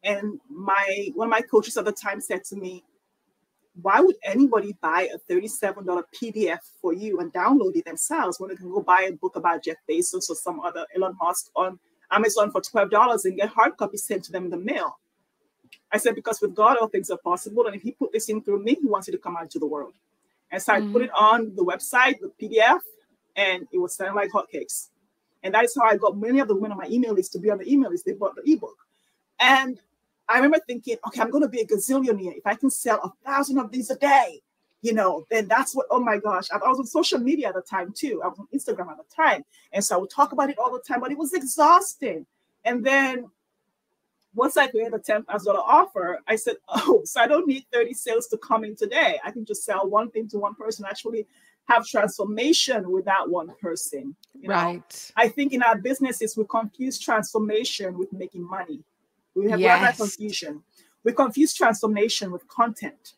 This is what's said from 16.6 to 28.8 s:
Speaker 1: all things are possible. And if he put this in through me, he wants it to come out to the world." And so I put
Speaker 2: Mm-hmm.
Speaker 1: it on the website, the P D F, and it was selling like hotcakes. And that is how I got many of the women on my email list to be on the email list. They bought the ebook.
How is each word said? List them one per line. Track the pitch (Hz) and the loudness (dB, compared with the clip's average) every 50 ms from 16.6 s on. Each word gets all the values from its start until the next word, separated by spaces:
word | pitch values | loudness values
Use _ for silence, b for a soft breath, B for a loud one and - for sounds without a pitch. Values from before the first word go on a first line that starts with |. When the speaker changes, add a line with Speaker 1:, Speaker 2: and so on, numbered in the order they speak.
| 214 226 269 240 | 4 6 6 4
Speaker 1:
all | 226 220 | 2 0
things | - 196 180 - | -2 -4 -4 -4
are | 185 175 | -6 -6
possible. | _ 175 175 180 - 220 208 226 240 | _ -2 -4 -2 -4 -6 0 0 0
And | 226 196 | 0 0
if | 202 - | -6 -8
he | 226 - | -10 -6
put | _ 277 - | _ -6 -2
this | - 220 - - | -2 -4 -2 -2
in | 214 214 | -4 -4
through | 214 - 202 202 196 | -2 -2 -2 -2 -2
me, | 220 269 370 | -2 -4 -2
he | 311 | -2
wants | 254 202 190 185 - | -2 -2 -2 -4 -4
it | - | -8
to | 185 | -8
come | _ 175 175 | _ -8 -10
out | 170 165 160 | -10 -10 -10
to | - 156 | -8 -6
the | 147 | -6
world." | 147 151 147 139 - - _ _ _ _ _ _ _ _ _ _ _ | -4 -4 -6 -8 -12 -16 _ _ _ _ _ _ _ _ _ _ _
And | - 190 - | -10 -8 -2
so | - 214 | 0 0
I | 202 | 0
put | 214 208 202 240 247 | 0 0 0 0 0
Speaker 2:
Mm-hmm. | |
Speaker 1:
it | 247 - | 0 2
on | - 214 214 220 233 226 214 190 | 4 6 6 6 6 2 -2 -2
the | 196 185 | -2 0
website, | 175 175 - - - - 247 254 269 285 - | 0 0 -4 -6 -2 2 4 4 4 2 -2
the | 381 403 | -6 -14
P | - _ - 208 | -12 _ -12 0
D | 226 220 | 2 4
F, | 214 240 302 359 - - - _ _ _ _ _ _ _ _ | 6 6 6 4 0 -8 -20 _ _ _ _ _ _ _ _
and | 190 202 190 185 180 190 - | -2 0 0 0 -2 -6 -4
it | - 180 | -2 -2
was | 180 180 - | -2 -2 -4
selling | - 190 190 196 | -6 -6 -4 -2
like | 202 202 196 | -2 -2 0
hotcakes. | - 202 - - - - - - - - - _ _ _ _ _ _ _ _ _ _ _ - | 0 -2 -2 -2 -8 -10 -10 -8 -10 -10 -10 _ _ _ _ _ _ _ _ _ _ _ -8
And | 185 190 | 0 2
that | 214 233 | 4 4
is | 240 233 | 4 2
how | 285 233 | 4 4
I | 220 214 202 | 4 4 4
got | - 208 202 | 2 0 0
many | 202 208 226 254 269 | 0 -2 2 2 2
of | 277 214 | 2 2
the | 208 | 0
women | 196 208 214 208 | 0 0 -4 -6
on | 190 | -8
my | 185 - | -8 -4
email | - 240 247 226 214 | 0 0 0 0 0
list | 190 185 - - | 0 -2 -2 -4
to | 202 | -2
be | 175 208 | 0 0
on | 208 196 | 0 0
the | 185 - | 0 2
email | 269 285 262 208 | 2 2 2 2
list. | 175 175 - | -2 -4 -4
They | 185 - | -6 -6
bought | - 208 190 - | -4 -4 -6 -6
the | - - 285 | -4 2 2
ebook. | 311 240 - - - _ | 2 2 0 -10 -16 _